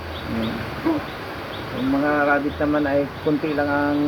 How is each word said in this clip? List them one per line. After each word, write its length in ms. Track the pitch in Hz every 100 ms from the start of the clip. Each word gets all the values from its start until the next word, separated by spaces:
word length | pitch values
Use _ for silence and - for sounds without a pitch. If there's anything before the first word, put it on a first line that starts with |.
| - - -
Hmm. 220 | 226 113 117 - - 330 302 - - - - - - - -
Yung 140 | 131 139
mga 120 | 147 147
rabbit 320 | 143 143 143 143
naman 320 | 147 147 143
ay 160 | 143 139 - 156
kunti 240 | 147 160
lang 160 | 147 147
ang 320 | 143 147 147